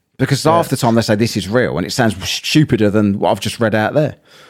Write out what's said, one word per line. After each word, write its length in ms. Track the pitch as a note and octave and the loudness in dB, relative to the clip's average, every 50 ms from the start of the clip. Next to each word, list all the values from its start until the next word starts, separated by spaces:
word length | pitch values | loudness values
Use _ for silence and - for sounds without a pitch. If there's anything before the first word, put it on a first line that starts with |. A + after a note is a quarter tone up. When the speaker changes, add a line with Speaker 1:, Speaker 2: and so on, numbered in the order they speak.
| _ _ _ | _ _ _
Speaker 1:
Because 280 | - C3 - C#3 C3+ - | -4 -2 -2 0 0 2
Speaker 2:
Yeah. 60 | D#3 | 2
Speaker 1:
half 180 | E3 E3+ E3 - | 2 2 2 0
the 80 | D3 | -2
time 160 | - - A#2+ A2+ | 0 0 2 2
they 80 | A#2 | 2
say, 140 | A2 - A2 | 2 2 0
"This 200 | G2+ A#2 G#2+ - | 0 0 0 -2
is 140 | A2 F2 F#2 | -4 -4 -2
real," 280 | G#2+ B2+ B2 D#2 B1+ | 0 0 0 0 -2
and 100 | E2 F2+ | -4 -6
it 40 | - | -4
sounds 220 | - - B2 A2 F#2+ G2 F2+ - | -2 0 0 0 0 -2 -6 -6
stupider 640 | - - - - - D#3 D#3 - C3+ G2+ G#2+ G#2 | -6 -6 -6 0 2 2 4 4 2 2 2 2
than 260 | F#2+ G#2+ G#2+ G2+ G2 | 2 2 2 2 0
what 140 | - - E2+ | 0 0 0
I've 80 | A2+ A2 | 0 0
just 200 | - A2 - - | -4 -6 -4 -2
read 140 | A#2+ A2 G2+ | -2 0 0
out 220 | G#2+ G#2+ G#2+ - | 0 0 0 0
there. 200 | C#3 D#3 B2+ - - _ _ - - - - | 0 0 -2 -4 -10 _ _ -20 -20 -20 -20